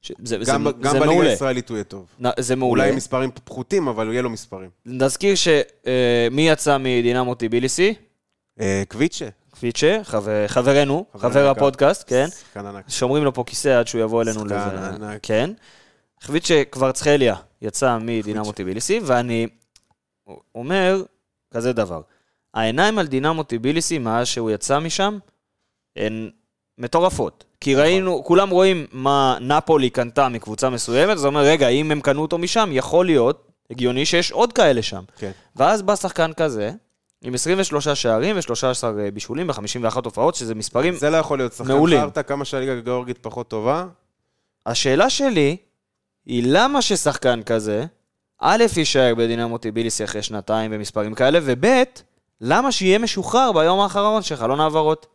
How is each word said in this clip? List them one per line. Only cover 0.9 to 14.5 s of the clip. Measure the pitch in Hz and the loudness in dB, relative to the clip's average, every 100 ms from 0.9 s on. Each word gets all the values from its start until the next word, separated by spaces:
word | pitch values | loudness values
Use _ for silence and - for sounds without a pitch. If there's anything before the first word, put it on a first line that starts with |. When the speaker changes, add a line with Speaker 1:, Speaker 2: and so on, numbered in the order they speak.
Speaker 1:
זה | 139 | 2
Speaker 2:
בליגה | 151 | 4
Speaker 1:
מעולה. | 170 160 | 4 4
Speaker 2:
הישראלית | 110 135 127 120 | 2 0 -4 -6
הוא | 113 | -8
יהיה | |
טוב. | 101 98 90 _ 123 | -8 -14 -20 _ -4
Speaker 1:
נ-, | 120 | -2
זה | 120 127 | -2 0
מעולה. | 131 120 | 2 2
Speaker 2:
אולי | 135 | 2
עם | 135 | 0
מספרים | - 131 131 | -2 -4 -4
פ-, | 123 | -6
פחותים, | - - 123 196 151 | -16 -14 -2 -2 0
אבל | 110 110 | -2 -2
יהיה | 120 | -2
לו | 127 | -4
מספרים. | 113 - 95 92 _ - | -6 -12 -16 -16 _ -14
Speaker 1:
נזכיר | 127 135 - 196 190 | -2 -2 0 0 2
ש-, | 175 151 - _ - | 4 2 2 _ -2
אה, | 127 123 120 117 | 2 2 2 2
מי | 131 160 | 2 2
יצא | 156 - 139 | 2 2 0
מדינמו | 131 123 120 123 127 120 | 2 2 2 0 -2 -2
טיביליסי? | 117 120 127 - 185 220 _ _ _ _ _ _ | -2 0 0 0 0 0 _ _ _ _ _ _
Speaker 2:
אה, | 98 98 98 | -2 -2 -4
קוויצ'ה. | 107 160 - 127 - _ | -2 -2 -2 -12 -14 _
Speaker 1:
קוויצ'ה, | _ 120 117 151 214 | _ -6 0 2 2
חבר-, | 202 110 104 107 104 | -2 -4 -2 -2 0
חברנו, | 135 123 139 143 143 196 | 0 4 4 2 -2 -6
Speaker 2:
חבר | 101 117 | -4 0
Speaker 1:
חבר | 127 | 4
Speaker 2:
יקר. | 139 | 4
Speaker 1:
הפודקאסט, | 135 139 131 139 190 - | 4 2 2 0 0 0
כן. | 123 147 | 0 0
Speaker 2:
שחקן | - - - 101 | -4 -18 -16 -14
ענק. | 101 - | -16 -10
Speaker 1:
שומרים | - 123 143 | -4 0 2
לו | 143 | 0
פה | 131 | -2
כיסא | 120 - 147 127 | -6 -4 2 2
עד | 117 | 2
שהוא | 120 | -2
יבוא | 110 117 | 0 0
אלינו | 113 110 | 0 -4
Speaker 2:
שחקן | 104 | -4